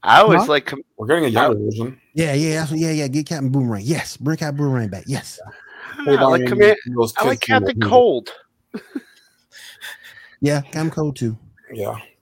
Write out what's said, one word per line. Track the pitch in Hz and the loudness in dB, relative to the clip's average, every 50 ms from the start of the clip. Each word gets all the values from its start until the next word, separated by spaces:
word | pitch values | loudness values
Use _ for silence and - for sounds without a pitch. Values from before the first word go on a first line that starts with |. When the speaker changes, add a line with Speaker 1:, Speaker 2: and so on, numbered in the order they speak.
Speaker 1:
I | - 98 113 151 | 4 6 8 8
always | 202 220 185 170 | 8 8 6 4
Speaker 2:
Huh? | 214 254 | 4 2
Speaker 1:
like | 151 143 - | 0 0 0
com-, | - - 139 - _ _ | -4 -12 -12 -14 _ _
Speaker 3:
We're | - 110 110 | -12 -2 0
getting | 151 170 160 | 0 2 2
a | 131 | 2
younger | 113 117 117 151 113 104 | 2 2 2 2 2 0
Speaker 1:
I | 107 | -2
Speaker 3:
version. | 107 107 110 113 127 131 _ _ _ _ | -4 -4 -4 -6 -8 -10 _ _ _ _
Speaker 2:
Yeah, | 151 165 156 139 | -2 -2 0 0
yeah, | 143 156 160 156 156 | 0 0 0 -2 -2
that's | 160 143 | -4 -4
what, | 160 156 | -2 -2
yeah, | 165 160 | -2 -2
yeah. | 160 151 147 135 | -2 -2 -4 -2
Get | 131 151 151 | -2 -4 -4
Captain | - 170 151 135 131 | -4 -6 -4 -2 0
Boomerang. | 131 139 131 120 110 98 101 | 0 0 0 0 -4 -4 -4
Yes, | 120 123 113 - - - | -4 -4 -4 -4 -10 -12
bring | - 120 143 160 160 | -6 -4 -4 -4 -2
Captain | 165 151 143 | -4 -6 -4
Boomerang | 143 147 143 131 123 113 104 | -2 -2 -2 0 -2 -2 -4
back. | 92 92 - | -6 -10 -8
Yes. | - 139 - - - - - - - - - - - - - - - - - | -8 -8 -8 -8 -12 -18 -20 -20 -20 -20 -20 -20 -20 -20 -20 -20 -18 -14 -6
Speaker 1:
I | 294 | 0
don't | 285 - | 2 2
know, | 269 | 4
I | 269 262 | 4 4
like | 254 - | 2 2
Speaker 3:
Hey, | 127 - | 0 0
Speaker 1:
Command, | - - 208 208 214 - - 127 123 | 2 4 6 6 6 2 -2 -8 -2
Speaker 3:
those | 120 117 110 - - | -2 -2 0 0 -2
Speaker 1:
I | 214 | 0
like | 254 262 - | 0 0 -2
Speaker 3:
kids | - | -2
from | - 254 254 - | 0 0 0 2
Speaker 1:
Captain | 196 254 220 | 0 -2 -2
Speaker 3:
the | 214 | -2
Speaker 1:
Cold. | 202 226 254 247 226 151 123 107 - - - _ _ _ _ _ _ - | 4 6 6 6 6 2 -2 -4 -10 -20 -20 _ _ _ _ _ _ -18
<laughs> | - - _ - 285 - _ _ _ _ _ _ _ _ _ _ - - - - _ - - - - - - - - - - - _ | -18 -18 _ -16 -16 -16 _ _ _ _ _ _ _ _ _ _ -20 -20 -20 -20 _ -18 -18 -18 -18 -20 -20 -20 -20 -20 -20 -10 _
Speaker 2:
Yeah, | - 143 147 143 | -2 0 0 0
Captain | 139 - - 156 160 160 | -4 -6 -8 -6 -6 -4
Cold | - - 156 151 135 | -4 -4 -4 -4 -4
too. | - 127 113 110 110 _ - _ _ _ - | -4 -4 -6 -6 -8 _ -20 _ _ _ -16
Speaker 3:
Yeah. | - 113 101 110 113 107 - - _ _ | -10 -8 -8 -8 -8 -10 -14 -20 _ _